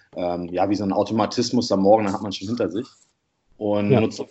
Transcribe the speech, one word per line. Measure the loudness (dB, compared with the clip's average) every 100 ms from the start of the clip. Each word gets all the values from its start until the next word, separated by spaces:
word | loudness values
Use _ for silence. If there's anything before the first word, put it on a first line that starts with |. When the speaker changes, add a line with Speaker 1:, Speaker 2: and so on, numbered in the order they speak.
| _
Speaker 1:
ähm, | -6 -4 -4 -4
ja, | -2 0
wie | 0
so |
ein | 0
Automatismus | 0 0 0 0 -2 0 0 0
am | 2
Morgen, | 6 6
dann | 4
hat | -4
man | -6
schon | -8 -6
hinter | -4 -4
sich. | -4 -10 _ _ _ _ _ _ -6
Und | -2 0 4
Speaker 2:
Ja. | 4
Speaker 1:
nutze | 2 -2 -10